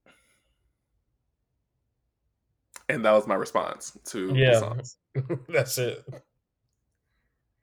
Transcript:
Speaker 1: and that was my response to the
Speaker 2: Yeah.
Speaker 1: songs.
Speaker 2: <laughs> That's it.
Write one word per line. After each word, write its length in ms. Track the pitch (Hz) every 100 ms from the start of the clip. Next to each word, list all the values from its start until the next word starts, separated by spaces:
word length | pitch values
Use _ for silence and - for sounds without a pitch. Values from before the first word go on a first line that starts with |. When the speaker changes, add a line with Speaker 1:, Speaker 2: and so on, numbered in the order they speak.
| _ _ _ _ _ _ _ _ _ _ _ _ _ _ _ _ _ _ _ _ _ _ _ _ _ _ _ - -
Speaker 1:
and 120 | 120 110
that 60 |
was 140 | 107 104
my 80 |
response 600 | 98 117 - 82 - - - -
to 200 | 113 95
the 60 | 131
Speaker 2:
Yeah. 200 | 131 113
Speaker 1:
songs. 380 | 107 120 - - _
Speaker 2:
<laughs> 340 | 139 135 165 -
That's 300 | 160 131 -
it. 260 | 123 - - - _ _ _ _ _ _ _ _ _ _ _ _ _ _